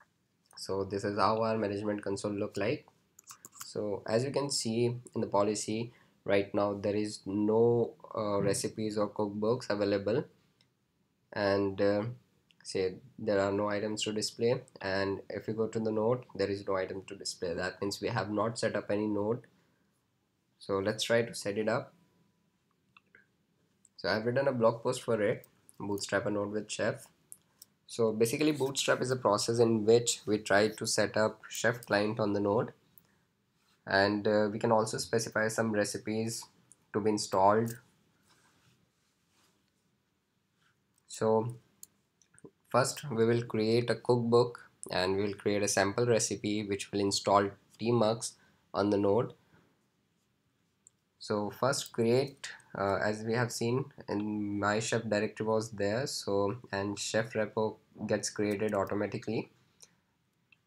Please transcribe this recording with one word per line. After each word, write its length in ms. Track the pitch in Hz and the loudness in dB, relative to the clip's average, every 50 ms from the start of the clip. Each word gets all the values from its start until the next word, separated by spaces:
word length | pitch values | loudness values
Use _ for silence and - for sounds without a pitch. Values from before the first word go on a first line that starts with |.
| _ _ _ _ _ _ _ _ _ _ - - | _ _ _ _ _ _ _ _ _ _ -20 -14
So 240 | - - 95 98 98 | -8 -6 -4 -4 -4
this 200 | 95 101 98 101 | -4 -4 -4 -4
is 160 | 101 101 104 | -2 0 2
how 240 | 98 101 110 110 113 | 2 4 4 2 2
our 120 | 113 110 | 0 0
management 460 | 110 107 101 101 101 107 107 104 104 | 0 0 -2 -2 -2 -2 -4 -4 -4
console 300 | - 101 101 98 - 104 | -4 -4 -4 -4 -4 -4
look 260 | 101 101 104 101 - 104 | -2 -2 -4 -4 -4 -2
like. 300 | 98 110 151 156 - _ _ _ _ _ _ _ - - - - - - - - - | -2 -2 -2 -4 -6 _ _ _ _ _ _ _ -20 -20 -20 -20 -20 -20 -18 -18 -16
So 380 | - - - 107 104 98 92 - - | -12 -8 -6 -4 -4 -4 -6 -2 0
as 160 | 107 117 131 | 0 0 0
you 80 | 143 | 0
can 180 | 135 135 139 143 | -2 -2 -2 -2
see 360 | - - - 113 110 117 120 120 123 120 - - - | -2 -4 -2 -2 0 0 0 0 0 -4 -8 -8 -6
in 80 | 117 | -4
the 60 | 107 - | -4 0
policy 640 | - 98 104 107 107 104 - - 107 110 117 123 - - _ _ _ _ - | 2 2 2 2 0 -2 -4 -4 -4 -4 -4 -8 -10 -18 _ _ _ _ -2
right 260 | - 101 101 101 101 | 2 2 2 2 2
now, 220 | - 104 101 104 101 | 0 0 0 0 0
there 220 | 101 101 104 101 | -2 -2 -2 -2
is 240 | 104 107 104 104 - - 98 | -2 -2 -4 -6 -10 -8 -4
no, 640 | 95 104 104 107 110 113 117 120 120 120 113 - - - - - - - | -2 0 2 2 4 4 4 4 4 4 2 -2 -4 -10 -14 -10 -6 -4
uh, 240 | 110 104 101 101 | -2 -2 0 0
recipes 560 | 98 98 98 - - 110 - - 110 107 104 107 | 2 0 0 0 -2 -6 -6 -4 -6 -4 -2 -2
or 100 | 104 104 | -2 -2
cookbooks 640 | - - 107 101 101 104 104 107 120 127 - - | -2 -2 -4 -4 -2 -2 0 0 0 0 -2 -2
available, 540 | 107 101 104 101 101 98 98 101 107 139 - - _ _ _ _ _ _ _ _ _ _ _ _ _ _ _ _ _ _ _ _ | -2 0 0 2 0 0 0 0 -2 -2 -2 -4 _ _ _ _ _ _ _ _ _ _ _ _ _ _ _ _ _ _ _ _
and, 480 | - 110 104 98 98 101 101 98 95 98 | -4 0 2 2 4 2 2 0 0 2
uh, 260 | 101 101 101 104 104 123 123 - _ _ _ _ _ _ _ _ - | 2 2 2 2 0 -4 -6 -12 _ _ _ _ _ _ _ _ -12
say 320 | - - 95 95 92 90 - - - - - | -6 -4 -2 -2 -2 -4 -6 -16 -18 -16 -8
there 200 | 107 107 104 98 | -2 0 2 2
are 120 | 98 101 | 2 2
no 180 | 98 101 104 104 | 2 0 0 0
items 320 | 104 104 104 107 107 107 - | -2 -2 -2 -4 -4 -4 -4
to 60 | 113 | -4
display. 520 | 107 107 101 - - - 113 117 127 135 - - - - | -2 -2 -4 -4 -4 0 2 2 2 0 -2 -10 -14 -8
And 400 | 92 95 95 98 98 95 98 95 - - | -4 -2 0 0 0 0 -2 -4 -6 -8
if 180 | - 101 - - | -10 -8 -6 -4
you 60 | 110 | -2
go 140 | 110 110 107 | -2 -2 -2
to 120 | - 113 | -2 -2
the 120 | 110 110 | -2 -2
node, 320 | 107 107 107 113 127 127 123 - - | 0 2 2 2 0 0 -4 -8 -6
there 160 | 95 98 98 | -2 -2 -2
is 160 | 98 101 101 - | -2 -4 -4 -4
no 80 | 98 | -2
item 280 | 95 95 92 95 95 92 | -2 -2 -4 -6 -10 -12
to 120 | - 98 | -12 -14
display. 380 | 92 - - - - 92 87 85 | -12 -10 -10 -8 -6 -6 -6 -4
That 260 | 90 90 92 - - | -4 -4 -6 -6 -4
means 220 | 101 101 98 - | -4 -4 -4 -4
we 60 | 101 92 | -4 -2
have 240 | 120 110 95 101 | -2 -2 -2 -2
not 260 | 107 101 104 117 120 - | -2 -2 -2 -2 -2 -2
set 180 | - 110 98 | -2 -2 -2
up 140 | 104 - - | -2 -4 -2
any 160 | 107 104 107 | -2 -2 0
node. 360 | 107 104 101 101 107 117 123 - - _ _ _ _ _ _ _ _ _ _ _ _ _ _ _ _ _ _ _ _ _ - | -2 -2 -2 0 -2 -2 -4 -6 -14 _ _ _ _ _ _ _ _ _ _ _ _ _ _ _ _ _ _ _ _ _ -16
So 220 | - - 101 98 | -8 -4 -4 -2
let's 240 | 98 104 110 - - | -2 -2 -2 -2 0
try 180 | - 113 117 | 0 2 2
to 140 | 117 117 - | 0 0 -6
set 240 | - - 104 101 208 | -8 -6 -6 -4 -2
it 100 | 107 214 | -2 0
up. 240 | 196 165 - - - _ _ _ _ _ _ _ _ _ _ _ _ _ _ _ _ _ _ _ _ - _ _ _ - _ _ _ _ _ _ _ _ _ _ _ _ _ _ _ - | -2 -2 -4 -8 -16 _ _ _ _ _ _ _ _ _ _ _ _ _ _ _ _ _ _ _ _ -20 _ _ _ -20 _ _ _ _ _ _ _ _ _ _ _ _ _ _ _ -6
So 120 | - 90 | -2 -2
I've 160 | 95 110 110 | 0 0 0
written 220 | 120 120 139 139 139 | 0 0 0 2 0
a 60 | 131 | 2
blog 280 | 120 113 113 120 - | 4 4 2 2 2
post 220 | - 127 127 - - | -2 -4 -4 -2 -2
for 180 | - 117 107 | 0 0 2
it, 240 | 104 104 131 127 - - _ _ _ _ _ - | 2 2 0 -2 -6 -18 _ _ _ _ _ -10
Bootstrap 460 | 104 101 101 98 - - - 98 101 | -6 -4 -4 -4 -4 -2 -2 -2 0
a 60 | 104 | 0
Node 180 | 104 104 101 101 | -2 -2 -2 -4
with 220 | 107 107 104 - | -4 -6 -6 -6
Chef. 340 | - - 95 110 - - - - _ _ _ - - - _ _ _ - - _ _ _ _ - | -6 -4 -2 -2 -2 -4 -10 -20 _ _ _ -20 -20 -20 _ _ _ -20 -20 _ _ _ _ -10
So 220 | - - 117 110 | -4 0 0 2
basically 400 | 104 107 117 113 - 151 156 151 | 2 2 2 2 2 2 2 2
Bootstrap 500 | 151 139 131 135 139 - - - 135 - | 2 2 0 -2 -2 0 0 2 2 2
is 100 | 131 123 | 2 0
a 40 | 131 | 0
process 440 | 127 - 107 101 104 - - 117 117 | 2 2 2 2 2 2 2 2 4
in 260 | 120 113 113 110 104 | 4 4 4 4 6
which 340 | 107 113 120 117 - - - - | 6 6 6 6 2 -4 -4 -2
we 140 | - 104 104 | -2 -2 0
try 280 | - - 98 101 107 110 | 2 4 4 4 4 4
to 180 | 107 - 117 | 0 -2 -6
set 300 | 110 - - 104 101 - | -2 0 0 0 2 2
up 240 | 110 107 110 - - - - | 2 2 2 0 -4 -14 -14
Chef 380 | - - - 113 117 - - | -6 0 0 0 0 0 -2
client 340 | - 104 101 104 107 110 117 | 0 2 2 2 2 0 -2
on 140 | 110 104 101 | 0 0 0
the 80 | 101 | 2
node, 320 | 101 101 101 113 139 127 - _ _ _ _ _ _ _ _ _ _ _ _ _ _ _ _ _ _ _ _ _ - | 2 2 2 2 0 -2 -6 _ _ _ _ _ _ _ _ _ _ _ _ _ _ _ _ _ _ _ _ _ -4
and, 420 | - 98 98 98 101 104 104 101 110 | 2 4 4 6 4 4 2 2 2
uh, 220 | 107 104 107 104 | 4 4 4 2
we 80 | 101 110 | 0 0
can 140 | - 117 113 | 2 4 4
also 240 | 107 110 117 - 135 | 4 4 2 -2 -6
specify 500 | - - - 113 117 117 - 107 107 110 | -4 -2 -2 -2 -2 0 -2 0 0 0
some 240 | 110 - 113 113 | 0 0 0 0
recipes 720 | 107 104 104 104 - 104 - 107 107 110 110 113 120 - - - _ _ _ _ - _ _ _ | 2 0 0 0 -2 -6 -6 -4 -4 -2 -2 -4 -6 -8 -10 -14 _ _ _ _ -20 _ _ _
to 80 | - 110 | -4 -2
be 120 | 101 107 | 0 2
installed. 640 | 107 107 - - - 95 95 101 104 110 117 117 117 - - _ _ _ _ _ _ _ _ _ _ _ _ _ _ _ _ _ _ _ _ _ _ _ _ _ _ _ _ _ _ _ _ _ _ _ _ _ _ _ _ _ _ _ _ _ _ _ _ _ _ _ _ _ _ _ _ _ _ _ _ _ _ _ _ - | 2 0 0 0 2 4 6 6 6 6 4 0 -4 -8 -16 _ _ _ _ _ _ _ _ _ _ _ _ _ _ _ _ _ _ _ _ _ _ _ _ _ _ _ _ _ _ _ _ _ _ _ _ _ _ _ _ _ _ _ _ _ _ _ _ _ _ _ _ _ _ _ _ _ _ _ _ _ _ _ _ -14
So 480 | - - 113 110 110 110 113 120 123 - _ _ _ _ - - _ _ _ _ _ _ _ _ _ _ - - _ _ _ - | -6 -2 0 2 2 2 0 -2 -6 -12 _ _ _ _ -20 -20 _ _ _ _ _ _ _ _ _ _ -20 -20 _ _ _ -2
first 420 | - 120 131 123 - - - 147 | 2 2 2 2 -2 -8 -8 -4
we 160 | 117 113 113 | 0 2 4
will 180 | 113 117 117 117 | 4 4 2 0
create 460 | - - 110 107 110 113 120 120 120 | -2 -2 -2 0 2 2 2 2 0
a 60 | 117 | -2
cookbook 760 | - - - 123 123 117 117 117 120 120 120 - - - - _ _ - - | -2 0 0 2 2 2 4 4 4 4 4 0 -12 -20 -20 _ _ -12 -6
and 240 | - 90 90 95 95 | -2 0 0 2 2
we 80 | 98 104 | 0 0
will 120 | 101 98 | -2 -2
create 280 | - - 107 104 101 101 | -2 -2 0 0 2 2
a 60 | 101 | 2
sample 360 | - 104 98 98 101 - 120 | 2 2 2 2 2 0 2
recipe 600 | 120 117 107 - - 104 101 - 107 104 107 107 98 | 4 4 2 2 0 -4 -4 -2 -2 -2 -2 -2 -2
which 240 | 101 98 - - | -4 -4 -4 -4
will 80 | - 101 | -2 0
install 520 | 101 98 98 - - 107 98 101 101 98 98 - _ _ _ - | 0 0 0 0 2 4 4 4 4 2 -2 -8 _ _ _ -4
Tmux 540 | 107 113 120 117 110 107 113 120 - - - _ _ _ _ _ _ _ - | 0 2 4 4 4 4 2 0 -4 -10 -12 _ _ _ _ _ _ _ -2
on 160 | 87 101 104 | 0 2 2
the 80 | 104 98 | 2 4
node. 340 | 101 101 98 113 131 131 - _ _ _ _ _ _ _ _ _ _ _ _ _ _ _ _ _ _ _ _ _ _ _ _ _ _ _ _ _ _ - _ _ _ _ _ - | 4 4 4 2 2 0 -6 _ _ _ _ _ _ _ _ _ _ _ _ _ _ _ _ _ _ _ _ _ _ _ _ _ _ _ _ _ _ -20 _ _ _ _ _ -14
So 300 | - - 110 104 104 101 | -8 -4 -4 -4 -4 -4
first 440 | 101 - - 127 139 - - - - | -4 -2 0 0 0 0 -4 -6 -2
create, 560 | - 113 113 117 127 139 139 - - - - - - - _ - - | 0 2 4 4 4 2 0 -4 -12 -16 -16 -16 -16 -18 _ -6 -4
uh, 220 | 98 98 98 85 - | -2 0 0 0 0
as 200 | 104 107 110 110 | -2 -2 -2 -4
we 100 | 113 113 | -2 0
have 180 | 120 123 120 | 0 0 -2
seen 340 | - - 117 117 120 127 131 - - - - - | -2 -2 -2 0 0 0 -2 -4 -10 -14 -8 -6
in 520 | 95 101 104 107 107 107 104 101 101 101 | -4 -4 -2 -2 -4 -4 -4 -4 -2 -2
my 200 | 101 101 104 107 | 0 0 0 0
chef 220 | 117 - - 113 110 113 | 0 -2 -2 -2 -2 0
directory 380 | 104 104 104 104 - - 110 110 | -2 0 -2 -2 -4 -4 -2 0
was 240 | 110 110 107 110 | 0 0 0 -4
there, 340 | - 98 101 101 104 120 143 | -4 -4 -2 0 0 -2 -2
so, 520 | 147 - - - - 101 98 101 101 113 123 - - | -4 -6 -6 -4 -2 0 0 0 0 -2 -6 -8 -6
and 260 | - 98 98 104 101 - | -4 -4 -2 -2 -4 -4
chef 360 | - - - 107 110 117 - | -4 -2 0 0 -2 -2 -2
repo 440 | 110 107 104 - 113 110 107 104 - _ _ - - 104 | -4 -4 -2 -2 -2 -2 -2 -4 -6 _ _ -16 -8 -4
gets 240 | 104 107 101 - - | -2 -2 -2 -2 -4
created 460 | - - 104 104 104 101 110 107 104 | -4 -2 -2 -2 0 0 -2 0 0
automatically. 720 | 101 95 92 101 104 104 98 95 123 - - 107 143 - - _ _ _ _ _ _ - - _ _ _ _ _ _ _ _ _ _ _ _ _ _ _ | 0 -2 0 -2 -2 -2 -4 -6 -6 -6 -4 -4 -4 -6 -8 _ _ _ _ _ _ -20 -20 _ _ _ _ _ _ _ _ _ _ _ _ _ _ _